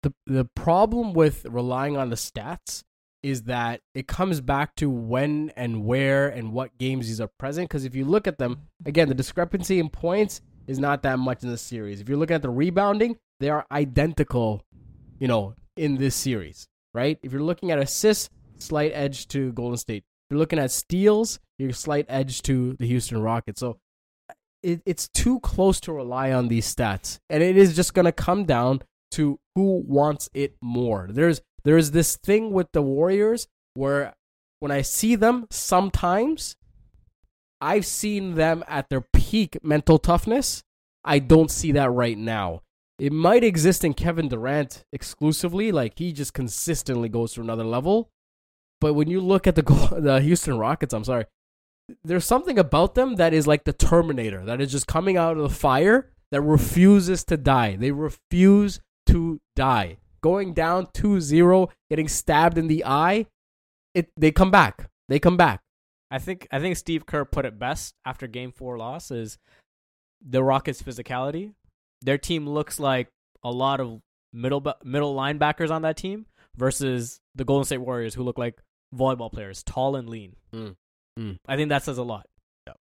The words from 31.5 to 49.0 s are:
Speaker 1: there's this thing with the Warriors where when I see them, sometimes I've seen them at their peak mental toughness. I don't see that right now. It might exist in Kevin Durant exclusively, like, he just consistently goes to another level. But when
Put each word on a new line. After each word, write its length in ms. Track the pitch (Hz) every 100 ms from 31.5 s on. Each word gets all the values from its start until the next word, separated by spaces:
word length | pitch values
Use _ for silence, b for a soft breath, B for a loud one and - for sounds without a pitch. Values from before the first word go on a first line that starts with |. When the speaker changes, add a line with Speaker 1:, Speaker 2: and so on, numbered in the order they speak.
| -
Speaker 1:
there's 280 | 143 160 151
this 240 | 156 160 -
thing 360 | - 208 220
with 160 | 190 180
the 80 | 160
Warriors 640 | 139 135 170 196 214 233 - _ _
where 400 | - 135 143 143 - _ _ _ _
when 120 | 143
I 120 | 143
see 320 | 139 - 214 233
them, 320 | 226 247 226
sometimes 1080 | - - 185 190 - 175 190 262 320 - - _ _ _ _ _ _ _ _ _ _
I've 280 | 147 208 185
seen 480 | - 214 208 190 165
them 280 | 160 165 170
at 220 | 156 -
their 120 | 135
peak 560 | - - - 220 190 -
mental 340 | 156 151 - 160
toughness. 640 | - 170 - 247 - - _ _ _ _
I 140 | - 147
don't 320 | 131 160 156
see 220 | - 165
that 180 | 143 135
right 280 | 123 120 107
now. 440 | 113 110 92 82 _ _ _ _
It 120 | 139
might 320 | 151 165 233
exist 400 | 233 170 160 180
in 120 | 170 139
Kevin 320 | 170 165 151
Durant 580 | 120 123 147 139 - _
exclusively, 800 | 139 - - 151 156 175 180 220
like, 260 | 165 117 -
he 160 | 175
just 200 | 147 143
consistently 760 | - 127 - - 120 - 123 117
goes 240 | 117 113
to 80 | -
another 220 | 113 113
level. 480 | 113 120 151 214 226 _ _ _ _ _ _ _
But 140 | 151
when 160 | 147